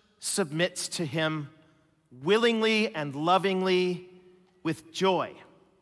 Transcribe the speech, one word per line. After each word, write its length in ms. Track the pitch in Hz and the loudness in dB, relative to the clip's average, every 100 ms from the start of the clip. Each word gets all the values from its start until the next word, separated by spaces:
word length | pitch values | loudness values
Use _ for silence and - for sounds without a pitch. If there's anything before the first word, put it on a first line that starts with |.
| _ _ | _ _
submits 680 | - - 165 156 180 - - | -4 -2 -2 -2 -2 -2 -6
to 160 | - 151 | -6 -4
him 440 | 160 160 156 139 - _ _ _ _ _ 123 | -2 -2 -2 -6 -14 _ _ _ _ _ -8
willingly 720 | 143 214 233 220 220 220 214 165 | 0 2 4 2 2 2 0 -2
and 200 | 147 135 | -6 -2
lovingly 920 | 165 185 190 185 185 180 180 180 - - - - _ _ | 2 4 4 0 2 2 2 -2 -8 -20 -20 -20 _ _
with 300 | 160 156 - | -6 -6 -8
joy. 400 | - 190 175 110 69 - - _ _ | -2 2 2 -2 -8 -20 -20 _ _